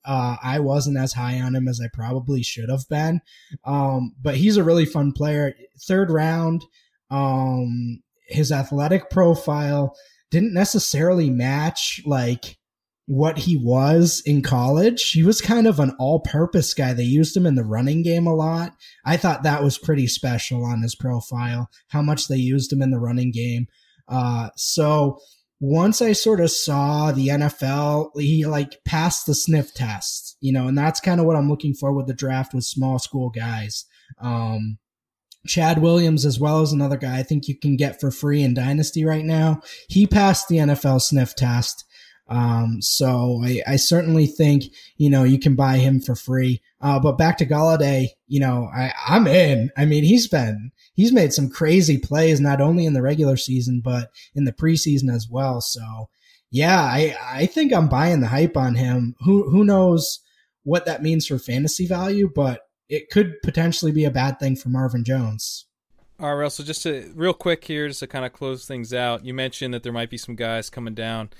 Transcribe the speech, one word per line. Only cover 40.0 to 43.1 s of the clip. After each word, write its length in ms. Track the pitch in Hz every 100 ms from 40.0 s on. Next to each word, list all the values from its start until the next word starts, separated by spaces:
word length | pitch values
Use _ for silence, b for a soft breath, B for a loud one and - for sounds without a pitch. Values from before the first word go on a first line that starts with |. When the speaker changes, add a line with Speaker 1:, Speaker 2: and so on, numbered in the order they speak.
| 202
Speaker 1:
passed 400 | 208 196 185 -
the 100 | 165
N 120 | 147
F 140 | 143
L 140 | 143 131
sniff 380 | - 139 123 -
test. 480 | 123 120 120 - - b b b -
Um, 540 | 120 120 117 113 113
so 580 | - - 135